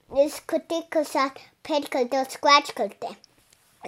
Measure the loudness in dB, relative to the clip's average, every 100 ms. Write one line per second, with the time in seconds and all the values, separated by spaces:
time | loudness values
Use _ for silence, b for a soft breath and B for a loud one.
0 | _ 0 2 0 -4 -4 -2 -6 -2 -2
1 | 0 0 -2 -4 -18 _ -4 -4 -2 -2
2 | 0 0 -4 0 4 6 4 -4 -6 -6
3 | -12 -12 _ _ _ _ _ _